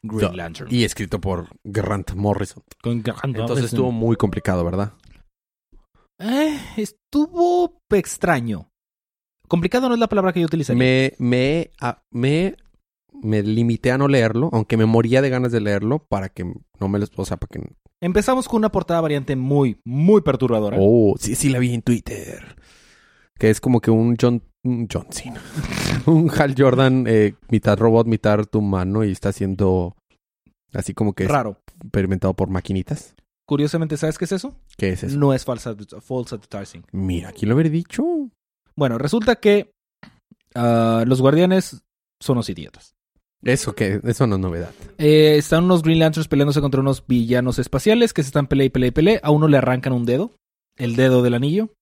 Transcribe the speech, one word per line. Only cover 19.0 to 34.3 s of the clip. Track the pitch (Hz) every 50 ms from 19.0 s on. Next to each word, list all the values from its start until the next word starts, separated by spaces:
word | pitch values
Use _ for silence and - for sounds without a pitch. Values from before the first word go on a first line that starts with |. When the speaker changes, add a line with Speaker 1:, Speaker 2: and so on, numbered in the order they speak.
| 165 156 147 143 131 - 139
Speaker 1:
muy, | 131 127 135 143 143 139 123 104 _ _
muy | 117 123 139 156 185 214 208
perturbadora. | - 156 131 123 127 120 117 110 107 101 98
Speaker 2:
Oh, | 95 98 101 117 120 110 101 95
sí, | - - 101 117
sí | - -
la | 139 135 123
vi | 123 123 120
en | 117 -
Twitter. | - 120 110 - - - 98 - - - - - - - - _ _ _ _ _ _ _ _ _ _ _ _ _ _ _ -
Que | - 110
es | 107 -
como | - 127 127 117
que | - -
un | 113 110 113 120 120 113
John, | - 123 123 117 - _ _ _ _
un | 127 123 117 117 98
John | - 87 - -
Cena. | - - - 247 233 - - - - 156 - - -
<laughs> | - - - - - -
Un | 151 165 156 170 160 -
Hal | - 151 143 135
Jordan, | 127 139 131 123 127 135 131 131 131 123
eh, | 113 113 110 107 101 - _ _ -
mitad | 117 107 - - 104
robot, | 101 113 117 110 113 113
mitad | 117 113 104 - 107 104 104 104 - -
humano, | 110 104 101 98 92 90 92 101 110 110
y | 101
está | 92 - - 101
siendo | 98 - 101 95 95 92 101 95 92 90 87 87 - _ _ _ _ _ _ _ _ _ _ _ _ _ _ _ -
así | - - - 98
como | - 110 104 95
que | - 92
es | 92
Speaker 1:
Raro. | 143 139 120 110 98 _ _ - _ -
Speaker 2:
experimentado | - - - 104 95 92 95 90 - 95 92
por | - 98 92
maquinitas. | 95 90 - - 98 95 90 - 147 - - - _ _ _ _ _ _ _
Speaker 1:
Curiosamente, | - 147 139 147 147 - 170 165 151 156
¿sabes | 143 - 156 156
qué | - 185
es | 160